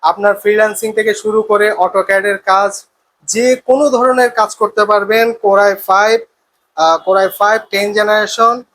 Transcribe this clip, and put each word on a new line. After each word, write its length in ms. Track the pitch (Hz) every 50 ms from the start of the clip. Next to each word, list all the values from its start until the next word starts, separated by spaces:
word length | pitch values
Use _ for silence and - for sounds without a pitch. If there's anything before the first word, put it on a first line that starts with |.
| - 156
আপনার 240 | 170 202 202 202 202 202 -
ফ্রিল্যান্সিং 460 | 208 214 208 214 214 208 208 - 220 214 220
থেকে 140 | 214 220 208 208 -
শুরু 180 | 214 208 220 214 220
করে 160 | 214 202 208 214 202 - 180
AutoCAD-এর 540 | 180 180 196 180 - 196 196 190 202 202 190 _ -
কাজ, 200 | 190 190 202 202 190 - - _ _ _ _ _ _ _ _ -
যে 180 | - 220 240 254 254 254 _ -
কোনো 160 | 254 269 302 294 254
ধরনের 340 | 240 247 254 254 254 247 247 247 -
কাজ 120 | 214 208 - _
করতে 220 | 214 208 - - 214 208
পারবেন 360 | 208 208 202 196 214 226 226 233 226 226 -
Core 200 | 208 196 196 202 202 196
i 20 | 196 - -
five, 320 | 190 190 208 214 226 233 226 _ _ _ _ _ _ _ _ _ _
আহ, 200 | - 160 160 165 160 -
Core 160 | - 190 196 190
i 20 | 190 185 -
five 200 | 202 202 214 220 220 _ -
টেন 140 | 196 202 208 208
জেনারেশন 580 | 214 208 208 214 214 214 202 - - 226 233 240 247 247 _ _